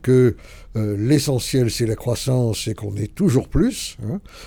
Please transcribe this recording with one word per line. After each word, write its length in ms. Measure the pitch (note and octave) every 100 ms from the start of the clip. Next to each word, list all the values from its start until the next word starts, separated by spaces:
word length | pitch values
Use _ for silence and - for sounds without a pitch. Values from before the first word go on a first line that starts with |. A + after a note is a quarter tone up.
que, 360 | - B2+ B2 - - - - A#2
euh, 220 | G#2 G2+
l'essentiel, 720 | A2+ D3+ D3 B2+ - C3 A#2
c'est 160 | - A2+
la 100 | A2
croissance 720 | B2 A2+ - B2+ A#2 G2+ -
et 60 |
qu'on 220 | G#2 G#2 G2+
est 180 | G#2+
toujours 340 | - F#3+ B2 -
plus, 500 | C#3+ A#3 - - -
hein, 160 | G#2 F#3+ - -